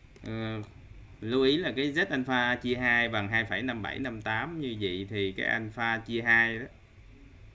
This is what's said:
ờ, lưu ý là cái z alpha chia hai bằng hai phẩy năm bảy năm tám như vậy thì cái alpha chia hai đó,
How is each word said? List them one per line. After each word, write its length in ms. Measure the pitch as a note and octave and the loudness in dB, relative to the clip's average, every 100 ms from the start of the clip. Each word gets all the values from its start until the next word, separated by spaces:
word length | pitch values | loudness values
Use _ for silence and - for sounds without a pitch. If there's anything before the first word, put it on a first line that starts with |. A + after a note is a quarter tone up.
| - - | -20 -14
ờ, 380 | G#2+ A2 A2 A2 G#2 - - - - - | -8 -6 -4 -6 -8 -14 -18 -18 -18 -10
lưu 220 | G#2+ C3 | -2 4
ý 140 | C3 D3+ | 4 4
là 160 | E3+ B2+ | 0 0
cái 160 | C#3+ | 0
z 140 | C#3+ F#3+ | 0 0
alpha 460 | C#3 B2+ B2+ B2 B2 | 0 2 2 4 2
chia 200 | B2 B2 | 0 0
hai 340 | B2 A#2+ A#2 | 4 4 4
bằng 200 | A2 G2+ | 0 0
hai 160 | A2+ A2 | 0 0
phẩy 160 | F#2+ | -2
năm 200 | B2+ A2+ | -2 -4
bảy 180 | F2+ C#2+ | -4 -4
năm 220 | C3 A2 | -6 -6
tám 400 | G#2+ A2 C#3+ E3 | -2 -2 -2 -4
như 160 | C3+ A2 | -4 -2
vậy 280 | G2 F2+ G2 | -2 -2 -4
thì 220 | G#2 G2 | -2 -2
cái 140 | F#2+ B2 | 0 0
alpha 520 | A2+ A2 A2+ A#2 A2+ | 0 -2 -2 0 0
chia 240 | A2+ A#2 | -2 -2
hai 380 | A#2 A#2 A2+ A2+ | 4 6 6 0
đó, 60 | C3 - - - - - - - - | -8 -14 -20 -20 -20 -20 -20 -20 -20